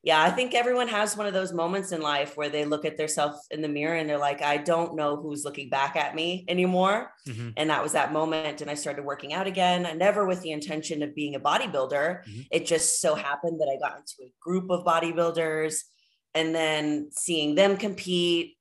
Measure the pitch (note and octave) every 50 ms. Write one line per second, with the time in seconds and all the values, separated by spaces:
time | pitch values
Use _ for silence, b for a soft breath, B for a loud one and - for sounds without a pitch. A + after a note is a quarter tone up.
0 | - D#3+ D#3+ D#3 D#3 F3+ F#3 G3 B3+ B3 - A#3+ A#3+ B3 B3 B3 B3 A#3 A3+ G#3
1 | G#3+ G#3 G#3 G#3+ G#3+ G3+ F#3 F#3+ F#3+ F3+ E3+ F3 E3 E3+ F#3 G3 F#3 F#3 F3+ D#3+
2 | D#3 D3 D3 C#3+ C#3+ D3 - D3 D3+ D3 D3 D3+ D3 D3 D3+ D3+ D3+ D#3+ D3+ -
3 | D#3 D#3 - - D3 D3 D3 - - - - D#3 D#3 D3+ D3 D3 D3 D#3+ E3+ E3
4 | D#3 D3+ D3 C#3+ C#3+ C#3+ C#3+ - D3+ D3 D3 D3 D3 E3+ E3+ E3 E3+ E3+ - D#3
5 | D3+ D3 D3 D3 D#3 D#3 D3 C#3+ C#3+ D3 C#3+ C#3 C#3 B2+ C3+ C3+ C#3 C#3 - D#3+
6 | D3 C#3+ - D#3+ D#3+ F3 F3+ F#3 F3+ - F3+ F3+ F3+ F3+ F3+ F3+ F#3 F#3+ G3+ A3+
7 | B3+ - - _ _ C#3+ A#2+ A2 A#2+ A#2+ A2 - D#3 D#3 D3+ C#3+ - D3+ D3+ D#3
8 | C#3 B2+ D3+ D#3 D#3+ D#3+ D#3+ D#3 D#3 D3+ C#3+ D3 D3+ D3 D3 D3 - D#3 C#3 C#3+
9 | C#3+ C#3 C#3+ - - C#3 D3 F3+ F#3+ G3 F#3 F#3+ F3+ F3+ F3+ F3+ F3+ F3 D#3+ D#3+
10 | F3+ G3+ G3+ G#3 G3+ F#3 F#3 F3+ F3+ E3 D#3 D3+ D3 - D#3 D#3 D#3 - E3 D3
11 | D3 D3 D3 D3+ D3 D3 C#3+ C3+ C#3 D3 D#3 G#3+ C4+ G#3+ C#3+ C#3 C3 C3 C#3+ C#3+
12 | D3 E3 F#3 F3+ - A#2+ G#2 A2+ C#3 - - E3+ - - E3+ D#3+ - - - -
13 | - E3+ D3+ D3+ D3 C#3 C#3+ C#3+ - E3+ E3 D#3+ D#3 C#3 C3+ C3+ D3 C3+ - -
14 | - - - _ - - _ _ - E3 F3+ F#3+ F#3 F#3+ F3+ F3 F3+ F3 E3 E3
15 | E3 E3 E3 D#3+ E3+ E3+ D#3+ E3 E3 D#3+ D#3 D#3 D#3 D#3 D#3 - - b b b
16 | b b b b _ _ _ D#3 D#3+ D#3+ D#3+ D#3+ D#3+ D#3 D#3 D3+ D3+ D3+ D3+ D3
17 | D3 - - - - - E3+ D#3+ D3+ D3 D3 D#3+ G3 G3+ G3+ F#3+ A3+ G#3+ F#3+ -
18 | - F3+ F3+ F3+ F3 F3 E3+ E3+ D#3+ - _ _